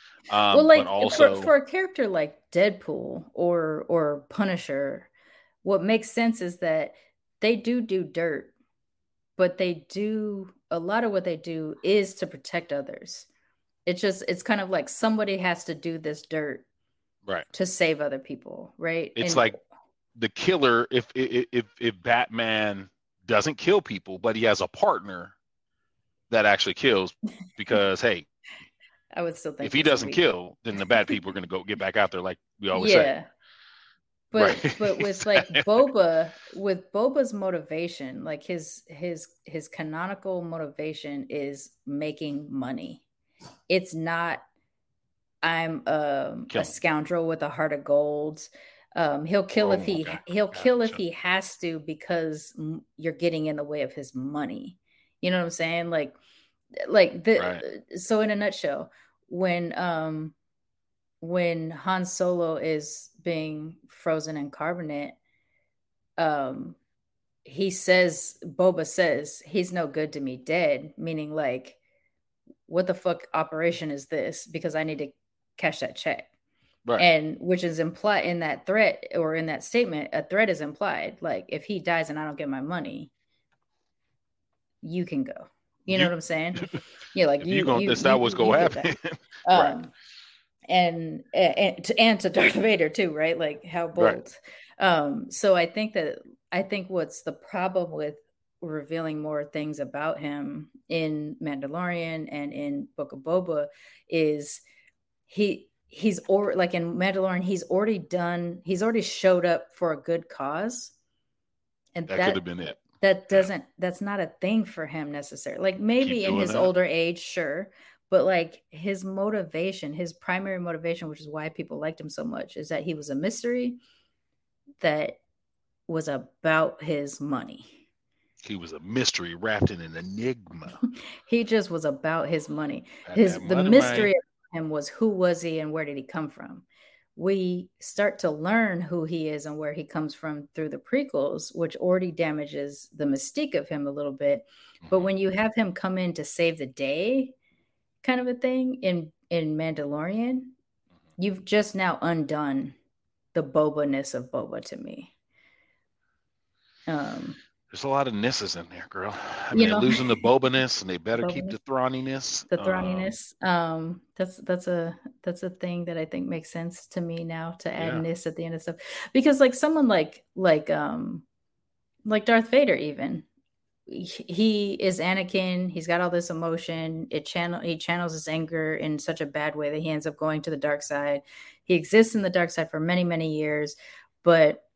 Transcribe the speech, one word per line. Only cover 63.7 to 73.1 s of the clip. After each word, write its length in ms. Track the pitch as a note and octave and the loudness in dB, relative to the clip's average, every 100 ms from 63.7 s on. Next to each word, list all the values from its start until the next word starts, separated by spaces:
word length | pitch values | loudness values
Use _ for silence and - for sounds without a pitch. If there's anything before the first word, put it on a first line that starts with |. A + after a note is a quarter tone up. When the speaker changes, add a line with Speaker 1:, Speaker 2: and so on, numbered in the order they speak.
| E3 _ | -14 _
Speaker 2:
frozen 480 | - E3+ D#3+ D#3 D3+ | -8 -2 -2 -2 -6
in 140 | C#3+ | -8
carbonate, 640 | - D#3 F3 D#3 D3 D3 - _ _ _ _ _ _ _ _ _ - | -6 -4 -4 -6 -8 -8 -14 _ _ _ _ _ _ _ _ _ -2
um, 580 | E3 D3 C3+ C3+ - - _ _ _ _ _ _ | 0 0 -2 -6 -10 -14 _ _ _ _ _ _
he 280 | - C#3 G3 | -12 -4 -2
says, 640 | F#3 - F#3 F3+ D#3+ - - | 2 6 6 6 2 -6 -8
Boba 420 | - C#3 F#3 F3+ D#3 | -8 2 4 4 0
says, 540 | - E3+ C3+ D3 - - | 2 2 2 -2 -10 -4
"He's 280 | F#3 F3+ | -2 -2
no 140 | F3+ D#3 | -2 -2
good 260 | D#3 D#3 | -2 -4
to 80 | D3+ | -4
me 160 | C3+ C3 | -6 -6
dead," 560 | C3 E3 D#3+ C3+ D3+ - | -2 2 2 0 -4 -10
meaning, 360 | E3 D#3+ D3+ | -6 -6 -4
like, 440 | D#3 C#3+ B2+ - - _ _ _ _ _ _ _ _ - | -4 -2 -4 -8 -20 _ _ _ _ _ _ _ _ -4
"What 200 | E3 F#3 | 0 0
the 60 | |
fuck 340 | F3 F3+ | 0 -2